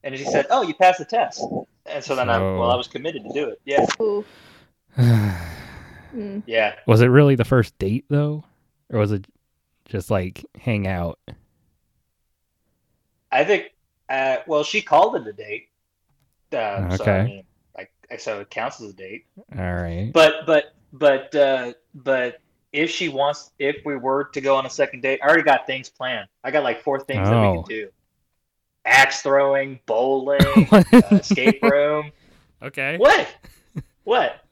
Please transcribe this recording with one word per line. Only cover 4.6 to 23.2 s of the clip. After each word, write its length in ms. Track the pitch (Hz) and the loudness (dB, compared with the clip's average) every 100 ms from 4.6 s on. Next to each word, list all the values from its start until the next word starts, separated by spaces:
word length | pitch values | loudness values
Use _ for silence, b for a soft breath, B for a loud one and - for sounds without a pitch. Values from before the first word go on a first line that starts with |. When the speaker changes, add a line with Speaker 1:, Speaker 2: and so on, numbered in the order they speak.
| b _ _ B | b _ _ B
Speaker 2:
<sighs> 360 | 120 113 104 87 85 80 B B B B B 247 | 4 4 0 -4 -12 -16 B B B B B -12
Speaker 3:
Mm. 260 | 208 202 208 | -10 -10 -4
Speaker 1:
Yeah. 260 | 113 110 - - | 0 0 -2 2
Speaker 2:
Was 140 | 113 | 4
it 60 | 123 | 6
really 280 | 127 147 131 | 6 6 2
the 100 | 117 | 2
first 320 | 131 107 _ | 2 0 _
date, 280 | 95 117 - | -4 -4 -2
though? 340 | 143 147 151 - _ _ _ _ | -2 -2 -6 -14 _ _ _ _
Or 60 | 117 | -2
was 120 | 104 | -2
it 160 | 101 95 _ _ _ _ _ _ | -2 -8 _ _ _ _ _ _
just, 240 | 104 - | -10 -4
like, 340 | 101 90 - - - | -4 -4 -10 -20 -12
hang 300 | - 107 95 | -4 -4 -2
out? 320 | 92 85 - - - _ _ _ _ _ _ _ _ _ _ _ _ _ _ _ _ _ _ _ | -4 -6 -8 -18 -20 _ _ _ _ _ _ _ _ _ _ _ _ _ _ _ _ _ _ _
Speaker 1:
I 120 | 127 | -2
think, 280 | 156 190 - _ _ _ - | 2 0 -2 _ _ _ -8
uh, 280 | 135 135 127 - | -4 -2 -4 -2
well, 160 | 151 | -2
she 180 | 147 214 | -2 -6
called 340 | - 143 208 170 | 2 4 4 0
it 120 | 113 | -8
a 60 | |
date. 360 | 101 107 107 _ _ _ _ _ _ _ _ _ | -16 -14 -14 _ _ _ _ _ _ _ _ _
Um, 380 | 135 107 98 92 92 | -6 -4 -4 -4 -2
so, 60 | |
I 60 | 113 | 0
Speaker 2:
Okay. 140 | 95 113 | 0 0
Speaker 1:
mean, 180 | 98 _ _ _ - | -6 _ _ _ -20
like, 160 | 92 _ _ 120 | -20 _ _ -14
so 200 | - 104 | -10 -10
it 100 | 101 | -10
counts 300 | - 120 - | -8 -10 -10
as 80 | 110 | -20
a 20 | |
date. 320 | 92 95 107 _ - - 95 | -18 -18 -20 _ -20 -18 -8
Speaker 2:
All 160 | 90 | -6
right. 380 | 87 87 85 107 | -6 -6 -6 0
Speaker 1:
But, 320 | 156 156 156 - | 6 6 4 0
but, 280 | 156 - _ _ | 0 0 _ _
but, 420 | 135 147 135 - 151 | 0 2 2 -2 2
uh, 380 | 139 131 123 120 _ | 2 2 -4 -12 _
but 460 | 143 127 131 123 - _ _ _ | -12 -2 0 -2 -6 _ _ _
if 180 | 147 165 | -4 -4
she 200 | 165 170 | -4 -6
wants, 420 | 135 | -2